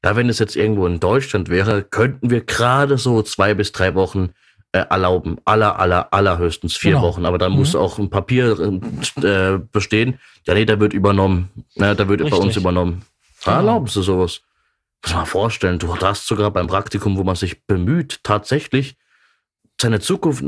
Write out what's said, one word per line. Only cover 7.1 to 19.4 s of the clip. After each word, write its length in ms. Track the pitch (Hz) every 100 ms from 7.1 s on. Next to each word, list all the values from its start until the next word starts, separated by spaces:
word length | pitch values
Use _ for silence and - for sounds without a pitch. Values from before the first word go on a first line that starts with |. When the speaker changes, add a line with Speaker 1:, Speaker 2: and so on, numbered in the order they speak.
| 85 87
Speaker 1:
Aber 120 | 87
dann 140 | 92
Speaker 2:
Mhm. 60 | 95
Speaker 1:
muss 160 | 139
auch 240 | 175 92 -
ein 100 | 101
Papier, 500 | 98 - 127 123 107
äh, 1000 | 104 95 113 - - - 95 98 95 95 -
bestehen. 460 | 107 - 107 120 131 _ _ -
„Ja, 80 |
nee, 100 | 92
der 160 | 110 104
wird 140 | 107
übernommen. 560 | 101 98 98 98 90 90 - -
Ne, 200 | - 101
der 140 | 101 98
wird 120 | 101
bei 140 | 147 98
uns 100 | 101
Speaker 2:
Richtig. 100 | 110
Speaker 1:
übernommen.“ 400 | 90 90 90 90 - _ _ -
Da 140 | 95 123
Speaker 2:
Genau. 100 | 202
Speaker 1:
erlauben 140 | 233 123
sie 140 | 101
sowas. 380 | 92 92 87 - _ _ _ _ _ _
Muss 100 | -
man 120 | 85 80
vorstellen, 520 | 92 110 104 92 87
du 180 | 85 87
hast 300 | 95 101 -
sogar 240 | 104 104
beim 160 | 98 87
Praktikum, 500 | 95 101 101 101 95
wo 60 |
man 120 | 92 90
sich 300 | 92 - -
bemüht, 540 | 95 90 170 135 -
tatsächlich 720 | - 104 - 147 - 135 135 - _ _ _ _